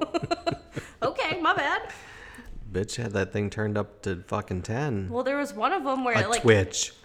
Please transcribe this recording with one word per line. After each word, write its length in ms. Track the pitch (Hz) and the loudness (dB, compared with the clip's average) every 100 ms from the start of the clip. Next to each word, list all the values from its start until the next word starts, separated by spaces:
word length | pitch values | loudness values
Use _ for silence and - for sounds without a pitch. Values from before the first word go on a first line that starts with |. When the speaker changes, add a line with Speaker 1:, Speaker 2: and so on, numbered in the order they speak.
| 311 339 - 339 - | -2 -2 -2 -2 -2
Speaker 1:
<laughs> 500 | - - - - - | -4 -6 -10 -10 -2
okay, 380 | 247 330 370 - | -2 0 0 2
my 140 | 320 381 | 4 4
bad." 260 | 285 381 - - - - - - - - 107 | 2 0 -2 -12 -16 -16 -16 -16 -14 -12 -4
Speaker 2:
Bitch 260 | 92 104 - | -2 -2 -2
had 160 | 117 | -2
that 200 | 101 95 | 0 0
thing 160 | 107 104 | 0 0
turned 300 | 110 107 104 | 0 0 0
up 240 | 101 - | -2 -4
to 200 | 101 90 - | -4 -4 -2
fucking 340 | 104 - 92 | -4 -2 -4
ten. 480 | 90 113 151 104 95 | -2 -2 0 0 -2
Speaker 1:
Well, 140 | 240 | -2
there 140 | 254 285 | 0 0
was 160 | 285 202 | -2 0
one 180 | 247 | 0
of 100 | 381 277 | 2 0
'em 160 | 262 | 0
where 100 | 247 220 | 2 2
Speaker 2:
A 40 | |
Speaker 1:
it, 80 | 202 | 4
like, 140 | 226 | 4
Speaker 2:
twitch. 500 | 123 104 92 - - - | 6 6 6 -2 -4 -6